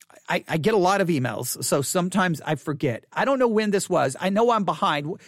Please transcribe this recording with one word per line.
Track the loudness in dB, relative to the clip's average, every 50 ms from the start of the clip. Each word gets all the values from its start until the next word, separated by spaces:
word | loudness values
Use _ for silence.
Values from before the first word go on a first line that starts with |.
| -20 _ -20 -14 _
I, | -4 -4 -4 -4
I | -4 -2
get | 0 2 2 2
a |
lot | 4 4 4 4 2
of | 2 2
emails, | 0 0 -2 -2 -4 -6 -6 -8 -6 -6 -2
so | 0 0 0 0
sometimes | 0 -2 -2 -2 0 0 0 0 0 0 -2
I | -4 -4 -6
forget. | -4 -4 -6 -6 -2 -2 -2 -2 -4 -8 _ -4
I | -2 0
don't | 0 2
know | 2 2 2
when | 2 2 0 2
this | 0 0 0
was. | 0 0 2 2 0 -2 -2
I | -2 0
know | 2 2 4 4
I'm | 2 2 0
behind. | -2 -2 0 0 0 0 0 -2
W-, | -6 -8 -10 -14